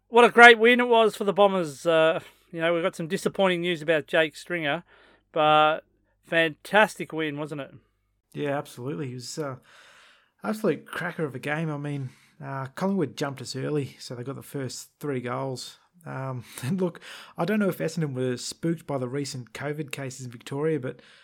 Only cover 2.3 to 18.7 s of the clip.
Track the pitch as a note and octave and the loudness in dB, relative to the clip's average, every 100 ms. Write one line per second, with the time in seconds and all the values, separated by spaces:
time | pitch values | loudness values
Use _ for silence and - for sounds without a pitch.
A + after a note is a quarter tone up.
2.3 | _ _ E3 E3 F3 F3+ - D#3+ F#3 - | _ _ -4 0 0 0 -4 -6 -2 -2
3.3 | - F#3+ F3 F3 E3 D3+ D#3+ C#3+ E3+ D#3+ | 2 2 2 -2 -2 0 0 2 0 0
4.3 | - - F3 D3+ D#3+ - _ _ _ _ | -2 -8 -4 -2 -4 -6 _ _ _ _
5.3 | E3 D3+ D3+ D3+ D#3+ - _ _ _ - | 0 4 6 6 2 -6 _ _ _ -4
6.3 | E3 E3 D3 - G3+ G#3+ - E3+ D#3+ D#3 | 0 0 -2 0 4 4 0 -8 -6 -4
7.3 | C#3+ D3+ D3 C3+ - _ _ _ _ _ | -6 -8 -10 -12 -16 _ _ _ _ _
8.3 | D3 D3 C#3 C#3 - B2 E3 C#3 B2 B2 | -8 -4 -4 -6 -10 -10 -8 -8 -10 -12
9.3 | - C#3+ C3 _ - - - - _ _ | -8 -8 -10 _ -20 -20 -20 -20 _ _
10.3 | _ G#3 G#3+ G3 C#3+ - - F3 E3+ D3+ | _ -8 -2 -2 -2 -4 -8 -6 -4 -6
11.3 | B2+ C#3+ D3+ D#3+ D3 D3 C#3+ C3 - _ | -6 -6 -4 -4 -6 -6 -6 -8 -12 _
12.3 | - C#3 C3+ C3+ - G3 G3 C3+ G#2 C#3+ | -18 -12 -10 -10 -6 -2 -2 -2 -4 -8
13.3 | C3 A#2+ C3 C#3 D3+ C3+ - - B2 B2 | -8 -10 -8 -4 -4 -4 -10 -14 -12 -10
14.3 | C3+ - C#3+ B2+ - - _ D3 B2+ A#2+ | -12 -10 -8 -8 -10 -16 _ -6 -4 -4
15.3 | B2+ C3+ B2 - - _ F3 C#3+ C3+ C3+ | -6 -6 -8 -12 -18 _ _ -14 -10 -8
16.3 | B2+ - - B2 F#3 F3+ - - - - | -8 -12 -10 -4 -2 -2 -4 -16 -20 -14
17.3 | - F3 G#3+ G3 D#3 D#3+ E3+ D3+ B2+ C3 | -6 -2 0 0 -2 -4 -4 -4 -2 -4
18.3 | A#2+ - - E3 | -4 -8 -6 -6